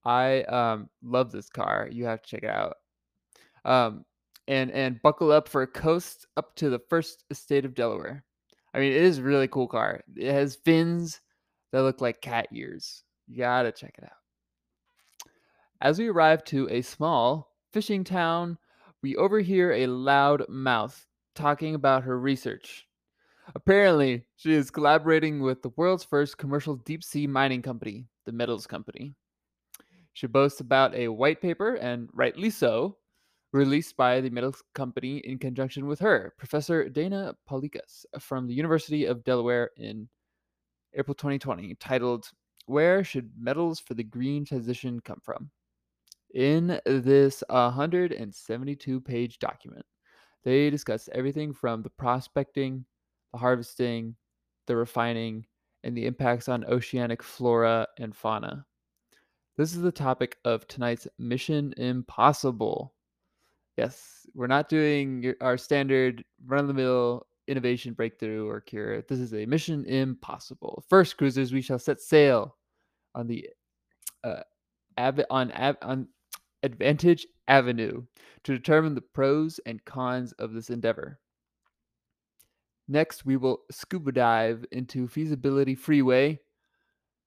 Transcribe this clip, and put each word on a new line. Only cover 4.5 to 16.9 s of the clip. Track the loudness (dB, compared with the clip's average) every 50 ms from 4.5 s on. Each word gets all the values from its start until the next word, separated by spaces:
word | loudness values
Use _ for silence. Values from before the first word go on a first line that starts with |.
| 0 0 0 -2
and | -2 -2 -2 -2 -2 4
buckle | 4 4 4 6 4 6
up | 6 6 4 2
for | -2 -2 -2
a | -2
coast | -6 -2 0 2 2 2 -2 -8 -16 -20 -20 _ _ -8
up | -8 -6 _ -2
to | -2 0
the | 0 -2 -2 _
first | -2 -2 -2 -4 -12 -20 _ _
state | -16 -16 -4 0 0 0 0
of | 0 -2
Delaware. | -2 -2 -2 -2 -4 -8 -10 -12 -14 -16 _ _ _ _ _ _ _ _ _ -2
I | 0
mean, | 0 2
it | 4 6
is | 6 4 4 4
a | 0
really | 2 2 2 2 2
cool | 0 -2 -2 -2
car. | 0 0 0 0 -2 -4 -10 -16 -10
It | -6 -2 0
has | 2 2 2 0 -2
fins | 0 _ 4 6 6 4 2 0 -2 -4 -6 -10 -14 _ _ _ _ _ _ _ _ _ _
that | 0 2 2
look | 2 0 0
like | -2 -4 -4 -4
cat | -8 -6 -4 -4 -4 -4
ears. | -10 -12 -12 -12 -12 -14 -16 -16 -18 -20 _ _ _ _ _ -16
You | -6 -4
gotta | -2 0 2 2 0 0
check | -4 -8 -16 -20 -20 -20
it | -20
out. | -20 -20 _ _ _ _ _ _ _ _ _ _ _ _ _ _ _ _ _ _ _ _ _ -20 -20 _ _ _ _ _ _ _ _ _ _
As | 0 0 2 2
we | 0 0
arrive | 2 4 6 6 6 4 2
to | -2 -2 -2 0 0
a | -2 -2 -4
small | -4